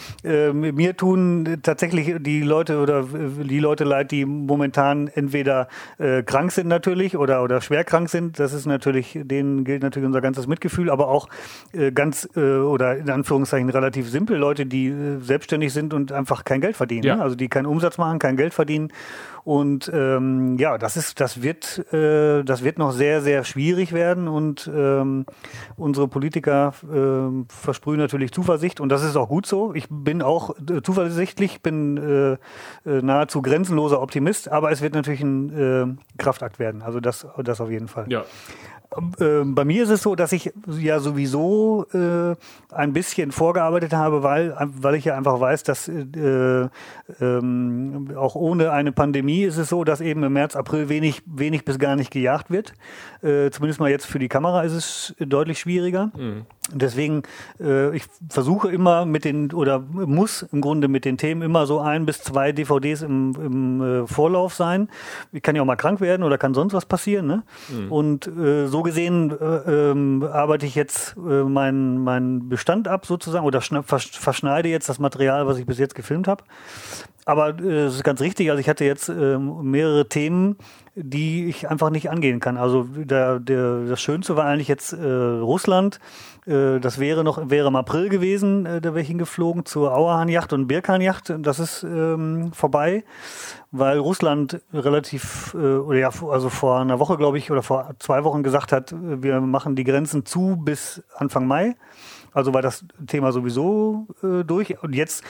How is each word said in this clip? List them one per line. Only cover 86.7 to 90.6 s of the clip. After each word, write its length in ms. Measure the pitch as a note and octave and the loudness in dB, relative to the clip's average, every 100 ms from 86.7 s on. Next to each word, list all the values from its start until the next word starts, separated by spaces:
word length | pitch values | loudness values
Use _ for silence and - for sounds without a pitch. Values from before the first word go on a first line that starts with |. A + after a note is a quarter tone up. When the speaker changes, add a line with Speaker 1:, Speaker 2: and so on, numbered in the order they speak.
| C3 | 2
Speaker 1:
das 200 | B2 B2+ | 0 -2
wäre 240 | C#3+ D#3+ | 0 2
noch, 260 | D#3 D#3 C#3 | 0 0 0
wäre 180 | D3 C#3 | 2 4
im 80 | C3 | 2
April 320 | B2 D3+ G3 | 2 0 0
gewesen, 560 | G3 F3+ G3 G3+ G3 F3 | 0 0 2 2 2 0
äh, 140 | E3+ | -4
da 100 | E3 | -2
wäre 100 | D#3+ | -2
ich 80 | D3 | -2
hingeflogen 560 | E3+ E3 - E3+ E3+ | -4 -4 -2 -2 -2
zur 320 | - D3+ C#3+ B2+ | -4 0 2 4
Auerhahn-Yacht 560 | E3+ E3 E3 E3+ E3 | 4 4 2 0 0
und 160 | C#3 | 0